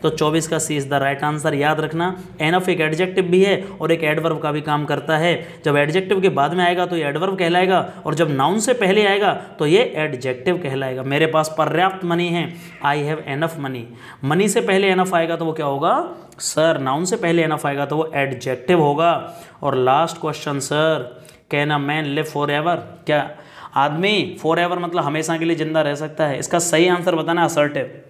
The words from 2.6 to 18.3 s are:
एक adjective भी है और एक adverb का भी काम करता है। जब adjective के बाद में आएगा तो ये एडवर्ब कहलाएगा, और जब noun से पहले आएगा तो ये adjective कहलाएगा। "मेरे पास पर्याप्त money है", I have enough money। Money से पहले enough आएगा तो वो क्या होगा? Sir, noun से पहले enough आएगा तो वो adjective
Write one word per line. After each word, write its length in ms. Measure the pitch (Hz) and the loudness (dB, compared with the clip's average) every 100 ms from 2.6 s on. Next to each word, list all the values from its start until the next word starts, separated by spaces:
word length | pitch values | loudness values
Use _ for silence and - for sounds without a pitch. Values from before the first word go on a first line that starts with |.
| 185 | 2
एक 120 | 165 | 0
adjective 420 | 156 156 185 185 | 0 0 0 0
भी 200 | 175 180 | 2 4
है 240 | 196 190 - - | 4 2 -2 -6
और 100 | 156 | 0
एक 120 | 165 | 0
adverb 360 | 156 156 160 156 | 2 0 0 -2
का 120 | 156 | -2
भी 100 | 151 | -4
काम 240 | 151 147 143 | -2 -2 0
करता 320 | 143 143 156 | -4 0 2
है। 300 | 170 160 - - 156 | 2 0 -4 -4 0
जब 120 | 143 | 2
adjective 440 | 147 170 185 190 | 2 0 0 2
के 80 | 185 | 2
बाद 240 | 139 143 | 2 0
में 120 | 180 175 | 2 2
आएगा 200 | 180 175 | 2 0
तो 100 | 170 | -2
ये 80 | |
एडवर्ब 340 | 147 139 190 190 | -2 -2 -2 0
कहलाएगा, 560 | 170 175 185 185 - - - | 2 4 4 2 0 -8 -6
और 100 | 143 | 0
जब 160 | 160 | 0
noun 280 | 139 143 208 | 2 2 2
से 140 | 220 | 0
पहले 320 | 247 190 208 202 | 2 4 4 4
आएगा 280 | 202 202 | 4 2
तो 320 | 151 - - 151 | 0 -6 -2 4
ये 280 | 185 247 - | 4 4 -2
adjective 640 | 156 135 131 123 - 175 | -4 -4 -4 -2 -2 -2
कहलाएगा। 460 | 160 135 135 127 | -2 -4 -4 -6
"मेरे 220 | 131 139 160 | -2 2 2
पास 300 | 156 151 156 | 2 0 0
पर्याप्त 480 | 151 151 190 190 175 | 0 2 2 0 -2
money 220 | 170 175 | 0 0
है", 260 | 175 165 170 - - 143 | -2 -4 -8 -18 -4 -2
I 100 | 147 | 0
have 420 | 147 156 - 139 | -2 -4 -6 -4
enough 280 | 165 160 139 | -4 -4 -8
money। 160 | 127 117 - - - | -8 -12 -16 -20 -8
Money 240 | 135 160 208 | 0 2 4
से 140 | 226 | 2
पहले 320 | 202 190 190 | 2 2 4
enough 200 | 185 180 | 2 2
आएगा 220 | 180 165 165 | 2 0 0
तो 100 | 165 | -2
वो 80 | |
क्या 120 | 151 147 | -2 -2
होगा? 440 | 139 165 262 359 - - - | 0 2 2 0 -10 -18 -10
Sir, 400 | - - 160 143 | -4 2 2 2
noun 260 | 135 139 185 | 0 -2 -2
से 100 | 233 | 0
पहले 320 | 170 170 156 | 2 2 2
enough 180 | 151 147 | 0 -2
आएगा 200 | 139 139 | -2 -2
तो 120 | 165 | -2
वो 140 | 160 143 | -2 -2
adjective 640 | 139 | -2